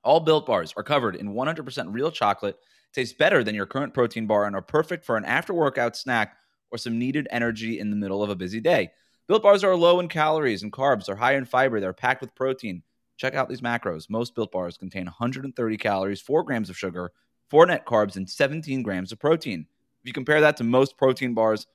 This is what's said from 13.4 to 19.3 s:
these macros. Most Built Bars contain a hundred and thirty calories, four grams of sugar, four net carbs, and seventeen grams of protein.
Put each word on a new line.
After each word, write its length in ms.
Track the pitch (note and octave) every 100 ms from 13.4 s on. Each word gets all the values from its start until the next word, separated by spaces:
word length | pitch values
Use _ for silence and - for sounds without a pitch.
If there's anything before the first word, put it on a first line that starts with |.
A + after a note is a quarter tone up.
| B2+
these 100 | B2
macros. 480 | B2 A#2 F#2+ D#2+ -
Most 260 | A2 A#2+
Built 160 | - G#2+
Bars 280 | F#2 F2+ -
contain 280 | F#2+ G2 F2
a 40 |
hundred 340 | F2+ A#2+ C3
and 100 | C3+
thirty 220 | B2+ A2+ A2
calories, 460 | A2 G2 F#2+ G2
four 200 | - D3+
grams 280 | E3 A#2+ F#2+
of 80 | F#2
sugar, 340 | F#2+ F2 F2+ _ _ _ _
four 160 | D3 F3+
net 180 | E3
carbs, 320 | - A2+ G#2 G2
and 120 | F#2+
seventeen 540 | - C#3 D#3 D3+ C3
grams 300 | A2 F#2 F#2
of 60 | A2+
protein. 480 | D3